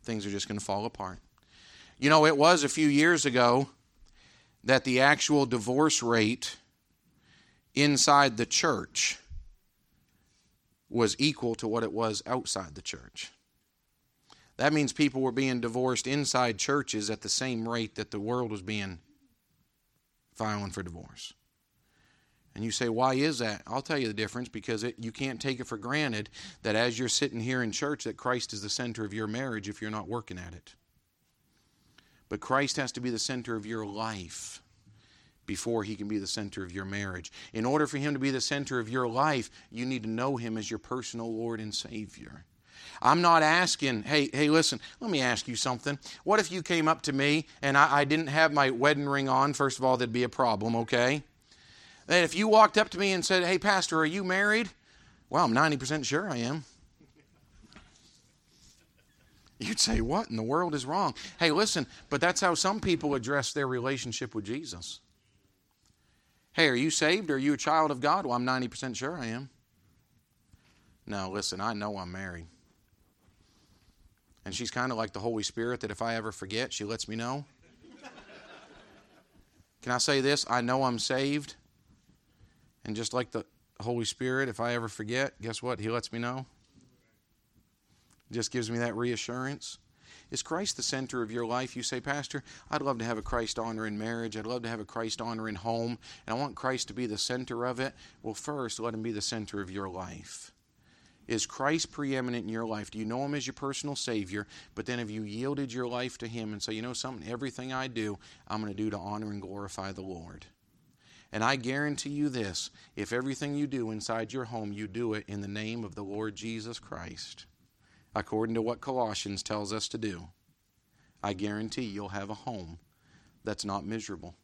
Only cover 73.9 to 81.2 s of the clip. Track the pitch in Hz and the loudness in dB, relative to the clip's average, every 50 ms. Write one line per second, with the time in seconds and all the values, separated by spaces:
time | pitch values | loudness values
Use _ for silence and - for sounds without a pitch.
73.9 | _ _ - - _ _ _ _ _ _ _ 98 92 95 123 110 - 123 123 131 | _ _ -20 -20 _ _ _ _ _ _ _ -8 -6 -6 -6 -4 -4 -4 -2 -2
74.9 | 123 110 110 107 - 101 98 117 117 110 101 - - - 113 120 123 120 - 107 | -2 -4 -4 -4 -6 -6 -4 -4 -2 -2 -4 -4 -4 -4 -2 -2 -2 -4 -4 -8
75.9 | 104 - 117 113 117 113 107 110 98 - - 95 104 113 127 - - - 104 104 | -6 -4 -4 -2 -2 -4 -4 -6 -8 -10 -10 -6 -4 -4 -4 -4 -4 -8 -6 -6
76.9 | 113 113 - - 107 113 117 120 131 143 143 _ _ _ - - - _ - - | -6 -6 -6 -8 -6 -6 -4 -4 -6 -6 -8 _ _ _ -20 -20 -20 _ -20 -20
77.9 | - - - 262 - - - - - - - - - - - - - - - - | -20 -20 -20 -20 -20 -20 -20 -20 -20 -20 -20 -20 -20 -20 -20 -20 -20 -20 -20 -20
78.9 | - - - _ _ - _ _ _ - - _ _ _ - _ _ _ - 123 | -20 -20 -20 _ _ -20 _ _ _ -20 -20 _ _ _ -20 _ _ _ -4 -2
79.9 | 123 123 - - 143 139 131 135 143 139 - - 117 123 120 120 127 131 135 127 | 0 2 4 4 4 4 6 4 4 4 2 2 2 2 2 2 2 2 2 2
80.9 | 120 113 - - 131 127 | 0 0 0 0 0 2